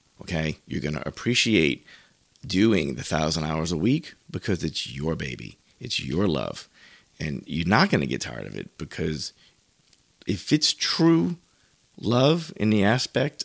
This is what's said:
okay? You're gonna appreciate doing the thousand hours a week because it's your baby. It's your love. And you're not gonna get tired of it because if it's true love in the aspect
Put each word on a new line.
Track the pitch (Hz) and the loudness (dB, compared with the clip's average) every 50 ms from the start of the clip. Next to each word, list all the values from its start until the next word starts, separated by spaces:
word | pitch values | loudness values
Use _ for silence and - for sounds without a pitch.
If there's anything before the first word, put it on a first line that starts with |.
| _ _ _ - | _ _ _ -18
okay? | - - 85 80 80 78 76 - _ | -10 -6 -4 -2 -2 -2 -4 -6 _
You're | - - 80 | -8 -6 -4
gonna | - 73 76 - - | -4 -4 -4 -4 -6
appreciate | - - - - 113 123 - - 113 110 90 80 71 65 - - - - - _ _ _ _ _ _ _ _ - | -8 -8 -4 -2 0 2 2 2 4 4 6 6 4 2 -2 -6 -16 -20 -20 _ _ _ _ _ _ _ _ -8
doing | - - 92 107 113 107 92 76 69 64 | -2 2 4 4 4 4 2 0 -2 -4
the | 62 - | -6 -4
thousand | - - 78 78 80 82 82 76 | -2 -2 0 0 0 0 -2 -2
hours | 78 78 80 80 82 | -2 -2 -2 -2 -2
a | 87 | -2
week | 76 85 117 139 165 - - - _ _ - | 0 2 2 0 0 -2 -8 -16 _ _ -12
because | - - - - 95 82 - | -12 -8 -4 -2 -2 -2 -2
it's | 78 69 - - - 62 | -4 -4 -6 -8 -8 -8
your | 67 73 80 80 | -6 -4 -4 -4
baby. | - 76 67 62 - 58 50 - - _ _ _ _ | -4 -6 -8 -8 -10 -12 -16 -18 -20 _ _ _ _
It's | - - - - | -10 -8 -6 -6
your | - 65 65 85 104 | -4 -2 -2 0 2
love. | 95 76 67 50 50 50 - - - _ _ - - - - _ _ _ - | 2 0 0 -2 -4 -8 -10 -14 -16 _ _ -20 -20 -20 -20 _ _ _ -8
And | 90 76 69 - - | -6 -6 -6 -6 -6
you're | - - 82 82 | -6 -4 -2 2
not | 85 104 127 185 202 | 4 4 4 4 4
gonna | - 92 71 | 2 2 0
get | 62 62 - | 0 -2 -4
tired | - - 60 55 50 | -4 -8 -8 -10 -10
of | 50 50 | -10 -10
it | 50 - - - | -10 -12 -12 -12
because | - 76 - - - 85 80 78 71 - - - _ _ _ _ _ _ _ _ _ _ _ _ _ _ _ _ _ - | -14 -14 -10 -6 -4 -4 -4 -2 -4 -6 -10 -12 _ _ _ _ _ _ _ _ _ _ _ _ _ _ _ _ _ -4
if | - 107 98 - - 151 | -4 -4 -4 0 0 2
it's | 151 - - - | 2 2 0 0
true | - - - - - 165 165 165 165 170 180 175 - _ _ _ _ _ _ _ _ _ _ _ - | -2 -4 -2 2 4 6 6 6 6 4 0 -2 -6 _ _ _ _ _ _ _ _ _ _ _ -6
love | - 101 120 123 131 147 165 170 160 - - | -2 2 4 4 6 4 4 2 -2 -6 -4
in | - 104 110 | 0 2 2
the | 107 104 98 | 4 4 4
aspect | 104 117 127 - - - 123 135 151 - - | 4 4 2 0 -2 -2 -2 -2 -2 -4 -8